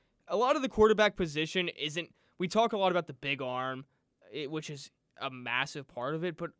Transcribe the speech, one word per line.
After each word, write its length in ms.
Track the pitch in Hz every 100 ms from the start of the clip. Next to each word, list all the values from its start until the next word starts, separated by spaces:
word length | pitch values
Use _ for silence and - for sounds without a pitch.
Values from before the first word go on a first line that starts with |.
| _ _ -
A 100 | 190
lot 180 | 247 302
of 60 |
the 80 | 254
quarterback 460 | - 220 214 208 196
position 520 | 170 147 160 190 175
isn't, 400 | - 147 160 160 _ _ -
we 100 | 180
talk 260 | 214 233
a 40 | 208
lot 140 | 185
about 160 | 175 160
the 60 |
big 280 | 131 143 139
arm, 440 | 127 123 131 131 131 _ _ _ 92
it, 200 | 120 143
which 180 | 156 151
is 220 | 143 - _ _ -
a 120 | 135
massive 560 | 127 123 120 139 151 135
part 260 | 120 127
of 100 | 160
it, 140 | 180 160
but 140 | 170